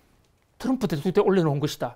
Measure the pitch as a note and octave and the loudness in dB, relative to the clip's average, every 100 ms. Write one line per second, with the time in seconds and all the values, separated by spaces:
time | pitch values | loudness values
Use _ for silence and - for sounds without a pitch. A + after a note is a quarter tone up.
0 | _ _ _ _ _ - - C4 G3+ D3+ | _ _ _ _ _ -8 -4 -2 -2 -2
1 | F#3 G#3 G#3 F#3+ D#3+ C#3+ D3 - B2 | 0 2 4 4 2 0 -4 -4 -8